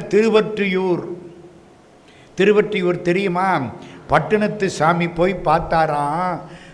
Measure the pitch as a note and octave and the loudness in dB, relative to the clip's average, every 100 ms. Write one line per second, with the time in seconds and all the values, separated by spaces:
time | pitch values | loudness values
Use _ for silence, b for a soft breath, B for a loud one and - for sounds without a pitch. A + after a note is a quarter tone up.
0 | - G3+ A3+ G#3+ G#3+ G#3+ G3+ F#3 F#3 E3 | 2 4 4 4 2 -2 -2 0 0 0
1 | - F3 - - - - - - - - | -2 -12 -14 -20 -20 -20 -20 -20 -20 -20
2 | B B B - G3 G#3 G#3 G3+ F3+ E3+ | B B B 0 2 4 2 0 -2 -2
3 | F3 F3+ G3 F3 F#3+ F3 A#2+ - B B | 0 0 0 0 0 0 -2 -10 B B
4 | - C#3+ C#3+ G#3 G#3 - F#3+ - D3+ F3 | 0 0 2 0 0 -2 -4 0 2 2
5 | E3+ F3 A3 - D#3+ D#3+ D#3+ E3 D#3 D3 | 0 0 0 0 0 0 2 0 2 0
6 | C#3+ D#3+ F#3 E3+ - B B | -2 -2 -4 -4 -10 B B